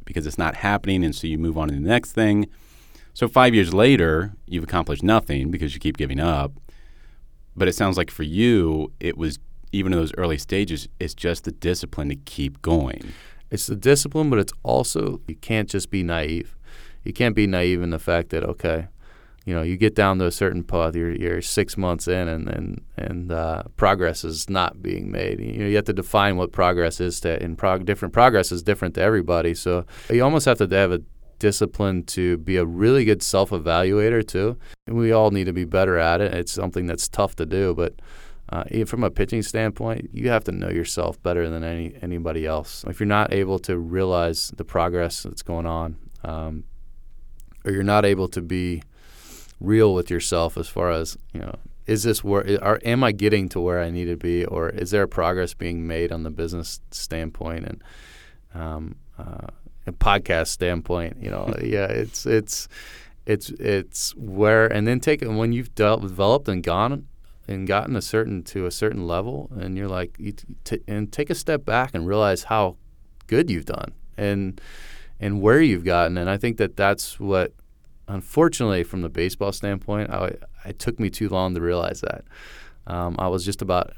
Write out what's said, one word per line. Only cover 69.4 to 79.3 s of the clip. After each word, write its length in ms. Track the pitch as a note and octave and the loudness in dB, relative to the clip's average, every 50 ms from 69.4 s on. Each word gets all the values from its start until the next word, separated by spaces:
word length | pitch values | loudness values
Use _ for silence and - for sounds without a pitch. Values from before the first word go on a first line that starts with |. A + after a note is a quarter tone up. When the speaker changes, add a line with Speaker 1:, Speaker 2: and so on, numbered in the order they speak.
| - - B2+ | -8 -10 -10
Speaker 2:
and 220 | G2+ F2+ F#2 F#2 F#2 | -8 -8 -6 -6 -4
you're 100 | G2+ G2 | -4 -4
like, 280 | F#2 F2+ F2+ - - - | -4 -4 -6 -6 -8 -10
you 140 | - G#2 - | -10 -10 -10
t-, 140 | - - - - - - | -10 -14 -16 -16 -14 -10
t-, 160 | - A2+ - - | -8 -8 -6 -6
and 260 | - G#2 G#2+ G#2+ G#2 - | -6 -4 -4 -4 -4 -4
take 180 | - D3 - | -4 -4 -2
a 40 | E3+ | -4
step 300 | D3 - - D#3 C#3+ - | -4 -2 -2 -2 -2 -2
back 300 | - A2 B2 B2+ C3+ - | 0 0 0 0 -2 -4
and 120 | E2+ E2 | -4 -2
realize 360 | F2 G2+ G#2+ G#2+ G2+ F#2 F2 - | 0 2 4 4 4 2 0 0
how 320 | - A2 A2 G#2 F#2 F2 - - - - - - - - - - - | -2 0 2 2 0 0 -6 -14 -20 -20 -20 -20 -20 -20 -20 -6 0
good 200 | A2 C3 E3+ E3 | 2 2 2 2
you've 140 | G2 E2 C#2 | 0 -2 -4
done 260 | - - - - - - - - - - - | -6 -8 -8 -8 -10 -12 -14 -16 -14 -8 -4
and, 420 | G#2 G2+ G2+ G2+ G2 F#2 F#2+ - - - - - - - - - - - - - | -2 0 0 0 -2 -4 -6 -8 -12 -16 -16 -14 -14 -14 -14 -14 -14 -14 -10 -6
and 200 | G2+ G2+ G2+ G2+ | -4 -2 0 4
where 220 | F#2+ G#2+ A#2+ D3+ E3 | 6 6 8 8 8
you've 220 | C#3 G2 E2+ E2+ | 6 4 4 2
gotten. 340 | F#2 F2 F2 E2+ E2+ F2+ F2+ | 2 4 4 4 4 2 0
And 100 | E2+ F#2 | 0 0
I 80 | G2 | 0
think 200 | G2+ - A#2+ A2 | 0 0 -2 0
that 200 | - G#2+ F#2 - | 0 0 0 2
that's 440 | - G2 G2 G2+ G2+ - - - - | 2 2 2 2 2 -2 -6 -8 -6
what, 320 | G#2 G2 G2 F#2 F2+ - - - - - - _ _ - - - - - | -2 0 2 2 2 0 -2 -8 -20 -20 -20 _ _ -20 -20 -18 -12 -10
unfortunately, 760 | G2+ F#2+ - - - D3 E3 E3+ - - B2+ G#2+ G2 F2+ E2 | -8 -8 -8 -2 2 4 4 4 4 2 0 2 2 2 0
from 200 | - - F#2 E2+ | -2 -2 -4 -6
the 60 | E2 | -4
baseball 440 | - - E2+ F#2 | -2 -2 -2 -2